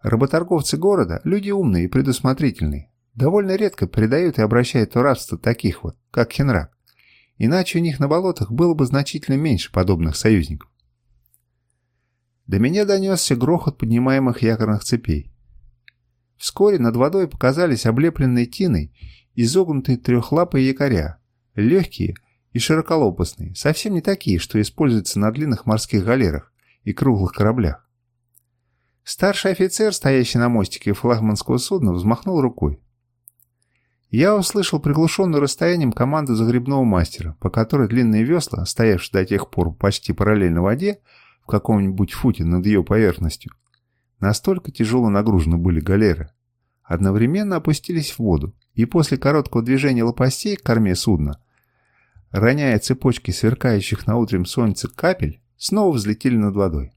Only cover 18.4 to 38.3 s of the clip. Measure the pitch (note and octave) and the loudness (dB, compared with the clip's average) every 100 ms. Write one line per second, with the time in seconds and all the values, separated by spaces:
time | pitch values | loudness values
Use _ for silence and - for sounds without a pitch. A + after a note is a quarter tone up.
18.4 | A#2+ - F#3 G2+ D2+ _ - - _ - | 0 -2 0 0 -2 _ -20 -20 _ -2
19.4 | A#2 D#3+ F3+ C#3+ B2+ B2 - B2 A#2 D3+ | 0 2 0 0 0 -2 2 0 2 0
20.4 | F3 C3+ C3 C3 C#3 G#2 D2+ D#2 _ _ | 0 2 0 0 0 0 -2 -8 _ _
21.4 | _ - G#2+ F3+ E3 - F2 - _ _ | _ -2 2 2 0 -4 -6 -6 _ _
22.4 | _ A#2+ - D#3 D#3+ D#3+ B2 E2+ F2+ - | _ -6 0 0 2 2 2 0 -4 -4
23.4 | D#2+ F#2 C#3+ D#3 A3 F#3 D#3+ G3 - F2+ | -14 -4 -2 -2 -2 -4 -2 -4 -2 -2
24.4 | - A2 G#2+ - D3+ A2+ F#2 - G#2 A#2 | -2 -2 -2 0 0 0 -2 -2 -2 -2
25.4 | D3+ A2+ - A2 - G#2+ F#2+ B2+ G#2 D2 | -4 -2 0 -2 0 -2 0 0 0 -2
26.4 | - _ _ _ - - C3+ A2 F#2+ - | -8 _ _ _ -10 -2 0 2 0 0
27.4 | G#2 B2 F#2 - _ _ _ _ _ _ | 0 2 -2 -2 _ _ _ _ _ _
28.4 | _ _ _ _ _ _ - - F#3 G3 | _ _ _ _ _ _ -16 -2 0 0
29.4 | G3 F3+ F#3+ - G#3+ G3+ C#3 C3+ A#2+ B2 | -2 0 -2 0 -2 0 2 2 2 2
30.4 | A#2+ A#2+ F#2+ - - G2+ A#2 A#2 A2 G#2 | 2 2 0 -4 -4 -2 0 2 2 -2
31.4 | - A#2+ - G3 B2 F2+ F#2 A#2+ - F3 | 0 -2 0 -2 0 0 0 -2 -2 0
32.4 | C3 - D2 C#2+ _ _ _ _ - _ | 0 0 -4 -4 _ _ _ _ -20 _
33.4 | _ _ _ _ _ _ _ A2 E3+ G#3 | _ _ _ _ _ _ _ 2 4 4
34.4 | F3+ G#3 F#3 D#3 D3 D3 E3 - F#3+ D3+ | 0 -2 -2 -2 0 2 0 2 0 2
35.4 | C#3+ - E3 F3 C3+ G#2+ B2 D3+ C#3+ A2 | 0 0 0 2 0 0 0 0 0 0
36.4 | A2+ A#2+ B2 C#3 B2 F#2 E2 - E2 D#2 | 2 2 0 0 2 2 0 -4 -10 -6
37.4 | F#2 - A2 C#3 A2+ A#2 A#2+ G#2+ A#2 | -4 -2 0 2 2 2 2 2 2